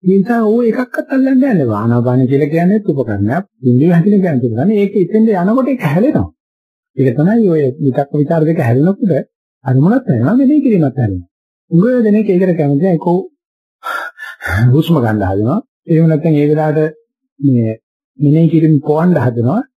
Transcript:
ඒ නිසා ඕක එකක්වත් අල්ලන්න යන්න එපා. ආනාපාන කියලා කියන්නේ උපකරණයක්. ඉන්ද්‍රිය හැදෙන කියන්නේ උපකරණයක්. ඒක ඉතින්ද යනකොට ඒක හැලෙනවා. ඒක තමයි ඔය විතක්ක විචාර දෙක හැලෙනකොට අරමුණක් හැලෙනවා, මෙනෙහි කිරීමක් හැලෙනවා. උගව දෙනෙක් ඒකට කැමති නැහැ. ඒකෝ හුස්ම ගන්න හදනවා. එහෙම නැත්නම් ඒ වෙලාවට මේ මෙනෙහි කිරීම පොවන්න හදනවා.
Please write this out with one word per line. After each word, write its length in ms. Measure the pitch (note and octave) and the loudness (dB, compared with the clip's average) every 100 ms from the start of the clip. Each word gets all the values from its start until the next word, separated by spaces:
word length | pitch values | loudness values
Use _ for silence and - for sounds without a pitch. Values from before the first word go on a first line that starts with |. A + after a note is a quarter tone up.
ඒ 40 | F#3 | 2
නිසා 320 | G3 G3 A#3 | 2 2 0
ඕක 220 | A3 A3+ A#3+ | 0 0 0
එකක්වත් 400 | A3+ B3+ - D#4 | -2 -6 -8 -4
අල්ලන්න 200 | C4+ C4 C4 | -2 2 2
යන්න 200 | C#4 G3+ | 2 0
එපා. 180 | B2+ G#2 | 0 -2
ආනාපාන 460 | A2+ A#2+ A#2+ B2+ | 0 0 0 0
කියලා 240 | B2+ C#3 D3+ | 2 0 0
කියන්නේ 340 | D#3+ F3 G#3+ | 0 0 0
උපකරණයක්. 600 | G#3 C#3 A2+ G2+ G2+ C#3+ G3+ _ | -2 -4 -4 -2 -2 -4 -8 _
ඉන්ද්‍රිය 300 | B2+ B2 D#3+ | 0 2 4
හැදෙන 300 | E3+ F3+ G3+ | 2 2 2
කියන්නේ 160 | F3+ C#3 | 0 -2
උපකරණයක්. 340 | A#2+ A2 E3 G#3+ | -2 -2 0 0
ඒක 180 | G3+ G#3+ | 0 0
ඉතින්ද 320 | F3 A3 A3 | 0 2 2
යනකොට 380 | G3 F3+ B3 B3+ | 2 0 0 0
ඒක 140 | C4 | -2
හැලෙනවා. 440 | E3 D3+ C4 - - _ _ _ _ _ _ - | -2 0 0 0 -4 _ _ _ _ _ _ -2
ඒක 120 | C3 | -2
තමයි 360 | A#2+ D#3+ A#3 G#3 | 2 0 2 2
ඔය 140 | D#3+ C#3 C3+ | 0 -2 -2
විතක්ක 360 | C#3+ B2 C#3 | -4 -2 -4
විචාර 280 | D3+ C#3+ E3 | -4 -2 0
දෙක 180 | D#3 E3+ | 0 0
හැලෙනකොට 560 | B2+ B2 D#3+ G3+ A3 D#3 - _ _ _ | 0 0 0 0 -2 -2 -4 _ _ _
අරමුණක් 400 | - C3 D#3 B3+ | -2 2 2 0
හැලෙනවා, 320 | - B2 B2 A#3+ | 0 -2 0 2
මෙනෙහි 240 | C4+ D4+ | 2 2
කිරීමක් 260 | B3+ G3+ C#3+ | 2 0 0
හැලෙනවා. 340 | C3 A2 F#2 F2 _ _ _ _ | -2 -4 -4 -10 _ _ _ _
උගව 260 | E3+ A3 B3+ | 0 2 2
දෙනෙක් 280 | A3 G#3 G#3 | 2 0 2
ඒකට 260 | F3+ F#3 | 0 0
කැමති 240 | E3+ C#3+ C#3+ | 0 0 0
නැහැ. 140 | F#3+ | 0
ඒකෝ 260 | E3 - F3 - _ _ _ _ _ - - - _ - - - F2+ B2 | 0 0 -2 -4 _ _ _ _ _ -12 -10 -12 _ -20 -16 -6 0 2
හුස්ම 300 | C3+ D#3+ E3 | 2 2 0
ගන්න 260 | A#2 G#2+ | 0 -2
හදනවා. 360 | F#2+ G2 G#2+ F#3 - _ | -2 -2 -2 -2 -6 _
එහෙම 240 | - D#3+ E3 | -2 0 2
නැත්නම් 280 | D#3 E3 | 0 0
ඒ 120 | D3+ D3 | 0 0
වෙලාවට 340 | D3+ D#3 D3+ D#3 D#3 _ _ _ _ | 0 0 -2 -2 -6 _ _ _ _
මේ 320 | C#3 B2 A2 A2 _ _ _ _ | 0 0 0 -6 _ _ _ _
මෙනෙහි 300 | D3 D3+ E3 | 0 2 2
කිරීම 260 | D#3+ D#3+ D3+ | 2 2 0
පොවන්න 360 | - D3+ F3 D#3+ | 0 0 2 2
හදනවා. 440 | B2 A#2 A#2 G3 D4 | 0 -2 -2 -2 -6